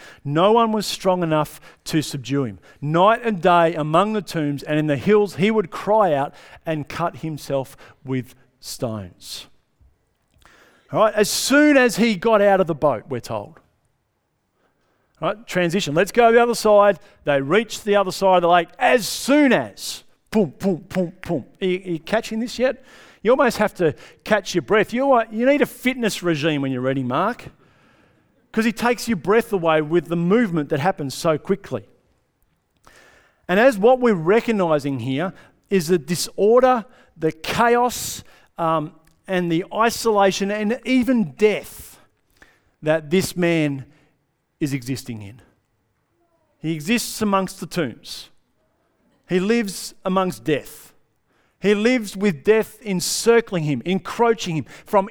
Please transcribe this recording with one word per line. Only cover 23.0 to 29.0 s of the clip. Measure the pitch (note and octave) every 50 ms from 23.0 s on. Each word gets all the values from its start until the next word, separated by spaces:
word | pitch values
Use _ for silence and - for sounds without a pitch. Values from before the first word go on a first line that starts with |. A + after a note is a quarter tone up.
| - - - _
You | - G3+ B3+
almost | D4 C#4+ A#3+ - -
have | G#3+ F#3+ -
to | - F3+ D#3 - - - - - _ _
catch | - G#3+ G#3 - - -
your | F3 B2+
breath. | - G3 A3 G3 - A3
You | A#3+ C4+ C#4
are, | C4 A#3 A3+ A3+
you | A3 A3 A#3+
need | C4+ C#4+ C#4+
a | B3
fitness | - - - - B3 C4 C4 A#3 G3+ - - F3
regime | F3 E3 D3 C#3 E3 D3+ C#3+ C#3
when | C3+
you're | C3 B2 B2+
reading | C3 C3+ C3+ C3 B2
Mark, | B2+ D3 F3+ G#3+ A#3+ - - - - _ _ _ _ _ _ _ _ _ _ _ _ _ _ _ _ _ _ _ -
'cause | G#3+ A3
he | A#3 G#3+
takes | - A3 A#3+ B3 -